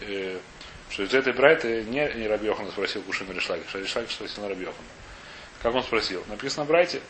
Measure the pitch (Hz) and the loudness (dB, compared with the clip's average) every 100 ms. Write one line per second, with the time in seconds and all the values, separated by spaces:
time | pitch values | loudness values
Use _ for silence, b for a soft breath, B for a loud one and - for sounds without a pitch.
0 | 101 98 95 92 - - B B - - | -6 -4 -4 -6 -10 -16 B B -8 -4
1 | 98 131 131 120 139 160 120 113 110 131 | 2 4 4 8 8 8 4 0 0 0
2 | 147 117 107 104 107 98 101 101 95 107 | 0 0 0 2 2 0 -2 -2 -2 -2
3 | 92 90 95 92 - 87 - 98 98 120 | -4 -6 -4 -4 -2 -2 -4 -6 -4 -4
4 | 113 - 98 - 104 92 87 - - - | -4 -6 -8 -6 -4 -4 -6 -10 -14 -16
5 | B B B B B - 117 127 117 113 | B B B B B -2 2 2 2 2
6 | 104 90 90 104 135 151 147 165 175 139 | 0 -2 -6 -6 -4 -2 4 6 6 2
7 | - | -8